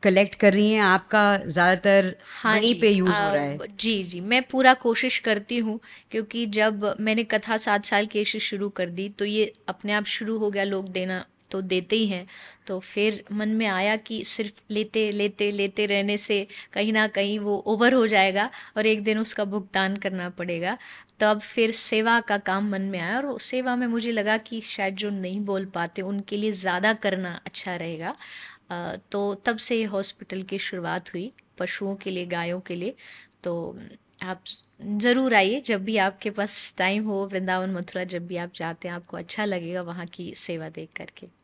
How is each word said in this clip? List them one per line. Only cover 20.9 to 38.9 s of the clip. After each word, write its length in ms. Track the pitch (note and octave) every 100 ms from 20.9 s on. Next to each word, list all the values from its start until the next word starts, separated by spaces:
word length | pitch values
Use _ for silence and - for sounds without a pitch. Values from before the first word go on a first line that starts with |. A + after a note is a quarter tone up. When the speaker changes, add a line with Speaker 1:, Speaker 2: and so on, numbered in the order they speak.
| - - _
Speaker 2:
तब 200 | G#3+ G#3+
फिर 320 | - - A3+
सेवा 480 | A3+ - A3 A3 A#3
का 180 | A3+ G3+
काम 320 | G3+ F#3+ G#3
मन 120 | G3
में 180 | G3 F#3+
आया 200 | E3+ A#3
और 200 | C#4+ A#3
सेवा 360 | - B3+ B3+ B3
में 120 | B3
मुझे 240 | A#3 A3+
लगा 260 | A3+ G#3 A3
कि 240 | A3 A3+
शायद 340 | G#3+ - G3 F#3+
जो 140 | G#3
नहीं 300 | G3+ F#3 F#3+
बोल 260 | G3+ G3 F#3+
पाते 360 | F#3 E3+ -
उनके 360 | F#3 G3+ G3 G#3
लिए 140 | G#3+
ज़्यादा 420 | G3 F#3 F3+ G#3+
करना 480 | A3 G3+ F#3+ F3+ E3+ -
अच्छा 300 | - - F3
रहेगा। 400 | E3 D#3+ E3+ D4 - - - - _
अ, 260 | F3 F3 F#3 _
तो 240 | G3+ G3+ G3
तब 220 | - A3+
से 180 | - A#3
ये 80 |
हॉस्पिटल 600 | A3 G3 G3 - G3 F#3+
की 140 | F#3+ G3
शुरुआत 560 | - F3+ E3+ E3+ E3+
हुई 180 | F3 G#3 _ _ _
पशुओं 380 | F3+ - G3 G3
के 160 | G3
लिए, 140 | F3+ F3
गायों 340 | F3 E3+ F3+
के 160 | F#3 E3+
लिए। 200 | F#3 - - - - _
तो 360 | F3+ E3+ E3+ - - - _ _
आप 200 | F#3 F#3 - - _ _
ज़रूर 520 | G3 G#3 A#3 B3 C4
आइए, 280 | A3 F#3+ B3+
जब 220 | B3 G#3
भी 140 | F#3+ A3
आपके 320 | F#3+ G3 A3
पास 460 | G#3 G#3 - - -
टाइम 260 | F#3 G3+
हो, 220 | G#3+ G3 G3
वृंदावन, 440 | F#3+ F#3 F#3 F#3
मथुरा, 340 | F3+ F3+ F#3
जब 240 | F3+ F3+ F3
भी 100 | F3
आप 140 | F3 -
जाते 320 | E3 E3
हैं, 80 | F3+